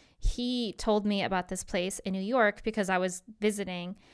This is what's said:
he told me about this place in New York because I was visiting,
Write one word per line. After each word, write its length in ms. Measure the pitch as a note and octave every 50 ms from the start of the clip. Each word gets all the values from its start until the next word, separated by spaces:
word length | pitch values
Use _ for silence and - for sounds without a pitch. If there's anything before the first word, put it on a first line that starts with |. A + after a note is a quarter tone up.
| - _ _ -
he 560 | - - - - B3 B3 B3+ B3 A#3 G3 - -
told 260 | - A3+ G#3 G#3+ G3+
me 180 | G#3 G3+ G3
about 260 | - - F#3+ F3+ F3+ -
this 140 | F#3 F#3
place 360 | - - - F3+ F3+ F#3+ - -
in 140 | - F#3+ F#3+
New 60 | F#3+
York 400 | F#3+ G#3 C4 B3+ G#3+ G3+ G3+ - -
because 240 | A3 A3 A3 F#3+ F#3
I 80 | F3+
was 260 | F3+ F#3 F#3 F3+ - - - G#3+ -
visiting, 560 | G#3 G#3+ G#3 G#3 G3 F#3 F3+ F3 F3 F3+ G#3 - - -